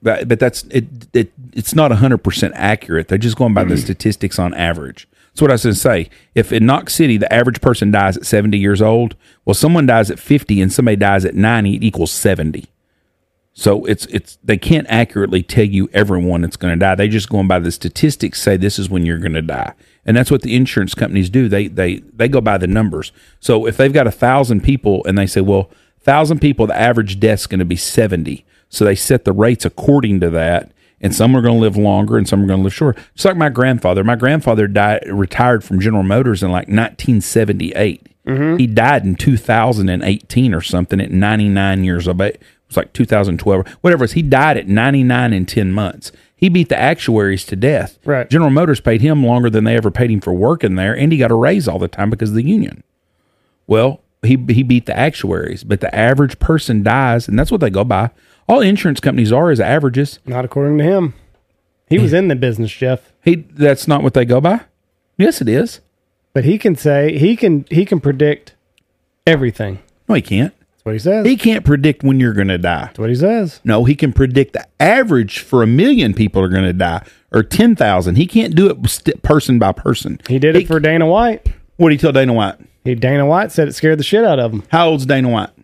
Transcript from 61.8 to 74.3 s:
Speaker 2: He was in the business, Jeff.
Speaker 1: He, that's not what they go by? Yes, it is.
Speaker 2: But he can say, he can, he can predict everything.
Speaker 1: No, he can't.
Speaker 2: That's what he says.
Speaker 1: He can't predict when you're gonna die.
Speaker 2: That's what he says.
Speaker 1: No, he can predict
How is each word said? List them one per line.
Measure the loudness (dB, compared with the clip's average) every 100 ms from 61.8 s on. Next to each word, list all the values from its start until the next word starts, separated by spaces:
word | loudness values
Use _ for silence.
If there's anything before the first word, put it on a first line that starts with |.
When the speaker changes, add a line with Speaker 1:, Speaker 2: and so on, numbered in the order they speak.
| -2
Speaker 2:
He | 0
was | 2
in | 2 0
the | 0
business, | -2 -4 -6
Jeff. | -4 -4 -4 _ _
Speaker 1:
He, | -2 -2
that's | -4 0 2 2 0
not | 0
what | 2 0
they | 2
go | 2
by? | 2 -2 -6 _ _ _ _ 0
Yes, | 0 0
it | -2
is. | 0 -2 -8 _ _ _ _ _
Speaker 2:
But | -2 0
he | 0
can | 0 0
say, | 0 2 0 2
he | 0 2
can, | 0 0 0
he | -2 0
can | 0
predict | -2 0 0 -2 -8 _ _ _ _ _ _ _ 0
everything. | 2 0 -4 -8 -10 _ _ -2
Speaker 1:
No, | -2
he |
can't. | 0 -2 -2 _ _
Speaker 2:
That's | _ -8
what |
he | -4
says. | 0 2 2
Speaker 1:
He | 2
can't | 0 0 0
predict | 2 2 0
when | 0 2
you're | 2
gonna | 0 0 0
die. | -2 -4 -6
Speaker 2:
That's | -6
what | -4
he | 0
says. | 0 0 -4 -6
Speaker 1:
No, | -2 2 2
he | 2
can | 0
predict | 0 2